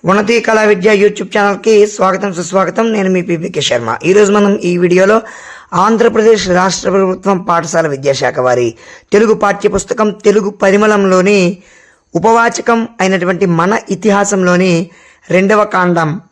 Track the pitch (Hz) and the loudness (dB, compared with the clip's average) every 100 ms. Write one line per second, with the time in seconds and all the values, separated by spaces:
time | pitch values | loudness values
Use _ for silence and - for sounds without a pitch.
0 | 165 196 202 233 226 220 214 202 185 208 | 0 0 2 0 2 0 2 2 2 2
1 | 202 202 196 214 202 196 220 214 208 - | 2 0 -6 -2 0 -2 2 2 2 0
2 | 190 190 202 170 170 185 180 180 226 208 | -2 -2 -4 -6 -4 -2 -2 -2 -2 -2
3 | 190 185 175 170 170 151 135 123 117 113 | 0 -2 -2 -4 -4 -6 -2 -2 -4 -4
4 | 156 190 208 208 202 202 175 175 175 180 | 0 2 4 2 0 0 -2 0 0 2
5 | 190 220 220 - - - - 180 196 226 | 2 2 -2 -20 -20 -20 -8 -2 0 2
6 | 233 220 214 220 185 180 185 180 - 190 | 0 0 2 2 2 0 0 -2 -2 0
7 | 190 185 190 190 190 170 160 165 160 139 | 0 -2 -2 -4 0 -2 -2 -2 -2 -2
8 | 139 135 127 123 127 123 120 110 - - | -2 -2 -2 -2 0 0 -2 -6 -20 -20
9 | _ 202 220 214 202 196 202 190 - - | _ 0 2 2 0 0 -2 -2 -6 -2
10 | 214 208 208 202 196 208 196 196 214 214 | -2 0 0 2 0 -2 0 2 2 2
11 | 190 185 185 202 180 180 _ - _ _ | 2 2 2 2 0 -2 _ -20 _ _
12 | _ 170 196 226 233 233 - 233 226 - | _ -2 2 2 2 -2 -2 -2 -2 -4
13 | 190 190 180 180 190 170 175 220 - 190 | -2 0 -2 -2 0 0 0 0 -4 -4
14 | 214 202 202 196 180 180 185 170 170 - | 0 0 0 0 0 2 2 0 -2 -12
15 | - _ _ 175 190 208 208 202 180 170 | -20 _ _ 0 2 2 0 0 0 0
16 | 160 165 - | -2 -4 -12